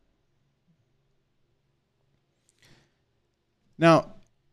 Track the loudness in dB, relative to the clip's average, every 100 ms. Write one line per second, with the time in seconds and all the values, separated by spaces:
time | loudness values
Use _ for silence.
0 | -20 -20 -20 -20 -20 _ -20 -20 -20 -20
1 | -20 -20 -20 -20 -20 -20 -20 -20 _ _
2 | -20 -20 -20 _ -20 -20 -20 -20 -20 -20
3 | _ _ _ _ _ _ -20 0 4 4
4 | 2 -12 -20 -20 -20